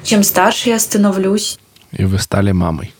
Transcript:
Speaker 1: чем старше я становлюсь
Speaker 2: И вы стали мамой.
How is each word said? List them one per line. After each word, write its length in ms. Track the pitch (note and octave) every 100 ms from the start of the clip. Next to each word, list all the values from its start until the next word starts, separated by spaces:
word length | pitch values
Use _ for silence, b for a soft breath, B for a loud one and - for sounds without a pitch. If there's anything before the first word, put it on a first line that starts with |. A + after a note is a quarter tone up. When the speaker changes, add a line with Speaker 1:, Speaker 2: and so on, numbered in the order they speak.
Speaker 1:
чем 180 | - G#3+
старше 460 | G3 - F#3+ - -
я 100 | A3+
становлюсь 800 | - G#3+ G3+ F#3+ F#3+ G#3 - - _ _ _ -
Speaker 2:
И 60 |
вы 140 | G2 G2
стали 340 | - G2 G2+
мамой. 400 | F#2 F2 D#2+ G#1 -